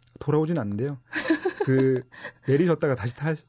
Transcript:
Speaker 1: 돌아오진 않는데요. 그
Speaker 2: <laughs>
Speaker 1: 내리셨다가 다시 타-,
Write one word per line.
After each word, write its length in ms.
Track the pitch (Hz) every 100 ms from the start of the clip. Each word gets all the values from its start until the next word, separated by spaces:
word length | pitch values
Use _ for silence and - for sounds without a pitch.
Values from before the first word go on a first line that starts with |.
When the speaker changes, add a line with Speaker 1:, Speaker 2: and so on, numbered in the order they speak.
| _ -
Speaker 1:
돌아오진 380 | - 151 156 170
않는데요. 400 | 101 101 135 139 - - - 311 370 - 370
그 360 | 131 135 127
Speaker 2:
<laughs> 460 | - - - - -
Speaker 1:
내리셨다가 480 | 139 180 156 156 127
다시 200 | 110 -
타-, 200 | 151 151